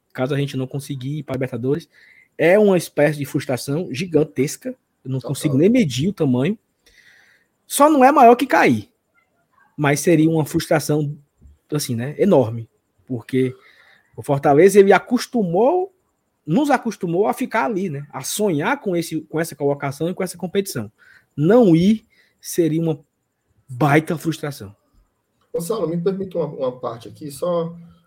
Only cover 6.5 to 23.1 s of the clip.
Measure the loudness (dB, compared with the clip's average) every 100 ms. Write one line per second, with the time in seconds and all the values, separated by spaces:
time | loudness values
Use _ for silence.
6.5 | -4 _ _ _ _ _ _ _ _ _
7.5 | _ _ 2 4 6 6 8 8 6 4
8.5 | 2 4 2 -4 _ _ _ _ _ _
9.5 | _ _ -4 -2 0 2 2 2 0 -2
10.5 | -4 -2 -2 0 -4 -4 -8 _ _ -20
11.5 | _ _ -8 -6 -6 -8 -2 2 4 2
12.5 | -4 -12 _ _ _ -10 -10 -4 -2 -2
13.5 | -4 _ _ _ _ _ -18 -4 -2 2
14.5 | 6 6 8 6 4 2 -4 -2 -4 -2
15.5 | 0 2 0 -4 _ _ _ _ _ -2
16.5 | 0 2 0 -2 -8 -6 -2 -2 -2 -4
17.5 | -2 -2 -4 -6 -8 -10 -12 -10 -4 -2
18.5 | 0 -2 -2 -2 -4 -4 -8 -6 -6 -6
19.5 | -4 -4 -2 -6 -6 -6 -6 -8 -8 -6
20.5 | -4 -4 -8 -10 _ _ _ _ -2 4
21.5 | 6 6 6 4 0 _ _ _ _ -12
22.5 | -2 0 0 -2 -4 _